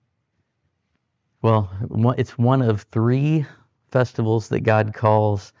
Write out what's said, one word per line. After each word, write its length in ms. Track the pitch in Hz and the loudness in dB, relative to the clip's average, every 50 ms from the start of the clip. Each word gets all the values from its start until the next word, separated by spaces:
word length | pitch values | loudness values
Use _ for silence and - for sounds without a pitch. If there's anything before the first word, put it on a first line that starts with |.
| _ _ _ _ _ _ _ _ _ _ _ _ _ _ _ _ _ _ _ _ _ _ _ _ _ _ _ _ - | _ _ _ _ _ _ _ _ _ _ _ _ _ _ _ _ _ _ _ _ _ _ _ _ _ _ _ _ 0
well, 220 | 113 110 110 104 92 92 95 117 - | 2 2 2 0 -2 -6 -10 -10 -6
one, 260 | - 107 110 120 131 - | -2 0 0 0 0 0
it's 200 | 123 - - - | -4 -4 -4 -2
one 240 | 117 120 131 135 127 | 0 2 2 2 2
of 200 | 113 110 101 - _ - | 0 0 -2 -4 _ -4
three 520 | 113 110 120 127 135 139 151 156 160 143 - - _ _ _ _ _ _ _ | -2 0 0 0 0 0 0 0 -2 -2 -4 -10 _ _ _ _ _ _ _
festivals 580 | - 127 123 120 - - 117 110 113 117 107 - | -2 -2 -2 -2 -2 -4 -2 0 0 -2 -2 -4
that 120 | 120 113 | -6 -4
God 340 | 107 113 110 107 110 107 107 | 0 0 2 2 0 -2 -4
calls 580 | - - 107 107 107 107 107 104 101 - - _ _ | -2 0 2 2 2 2 0 -2 -4 -6 -10 _ _